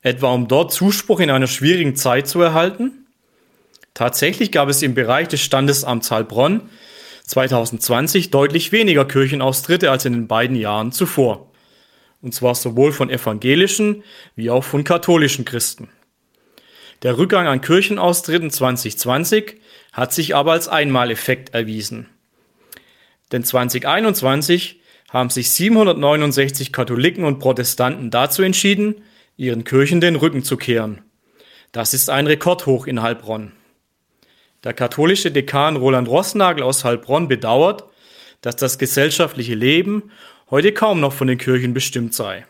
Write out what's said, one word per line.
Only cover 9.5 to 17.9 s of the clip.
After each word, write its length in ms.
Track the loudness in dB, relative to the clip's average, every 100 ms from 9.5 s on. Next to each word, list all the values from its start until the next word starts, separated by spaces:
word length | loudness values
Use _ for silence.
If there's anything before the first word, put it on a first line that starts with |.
| -2 0 0 2
als 140 | 0
in 80 | 0
den 160 | -4 -2
beiden 280 | 0 0 -2
Jahren 360 | -2 -2 -4
zuvor. 580 | -4 -4 2 0 0 -10 _ _ _ _ _ _ _
Und 140 | -12
zwar 200 | -4 -2
sowohl 380 | -2 -4 2 2
von 160 | 2 -4
evangelischen 920 | -2 -4 -4 0 2 2 2 -2 -2 -8 -20 -20
wie 160 | -8 -2
auch 140 | -2
von 200 | 0 -4
katholischen 600 | 0 0 4 4 4 0 -6
Christen. 420 | -6 -6 -8 -18 _ _ _ _ _ _ _ _ _ -20 _
Der 140 | -4 0
Rückgang 300 | 2 2 2
an 160 | 0
Kirchenaustritten 880 | 2 2 2